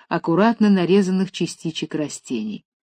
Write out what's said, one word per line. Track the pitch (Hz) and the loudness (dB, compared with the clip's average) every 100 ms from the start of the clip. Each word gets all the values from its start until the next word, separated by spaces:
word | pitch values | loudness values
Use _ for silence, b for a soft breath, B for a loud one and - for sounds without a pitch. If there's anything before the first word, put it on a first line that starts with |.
| b | b
аккуратно | 170 - 165 220 233 214 | -4 0 2 2 4 2
нарезанных | 196 170 196 185 185 190 | 4 4 2 2 0 -2
частичек | - 170 - 165 - 151 151 | -4 -8 -6 -10 -8 -8 -6
растений. | 143 - - 120 107 101 _ _ | -8 -10 -8 -6 -6 -10 _ _